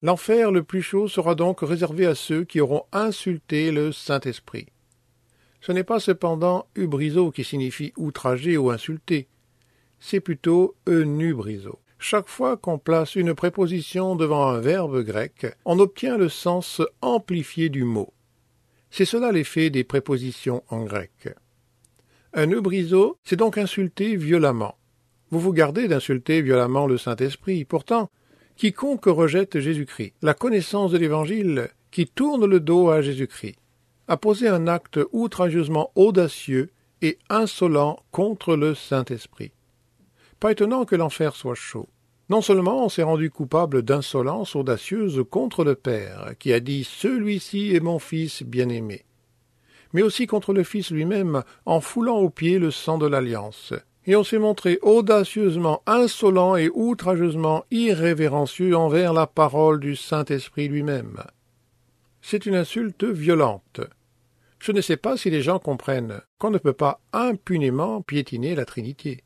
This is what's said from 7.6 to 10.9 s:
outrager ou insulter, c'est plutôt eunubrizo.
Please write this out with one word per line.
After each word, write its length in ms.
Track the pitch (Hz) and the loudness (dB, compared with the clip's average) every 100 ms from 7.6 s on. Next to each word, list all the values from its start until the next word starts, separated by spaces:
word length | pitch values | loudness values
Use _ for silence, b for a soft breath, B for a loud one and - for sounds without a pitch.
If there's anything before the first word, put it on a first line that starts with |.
| 131 - 147 - | -4 -6 -10 -8
outrager 600 | 156 - 127 127 156 165 | -8 -4 -2 -2 0 2
ou 140 | 131 | 2
insulter, 560 | 117 - 156 - 160 131 _ _ _ _ _ _ _ | 0 -6 -10 -4 -4 -4 _ _ _ _ _ _ _
c'est 220 | - 196 | -4 -4
plutôt 560 | - 156 170 170 190 - | -2 -4 2 4 2 0
eunubrizo. 960 | - | 0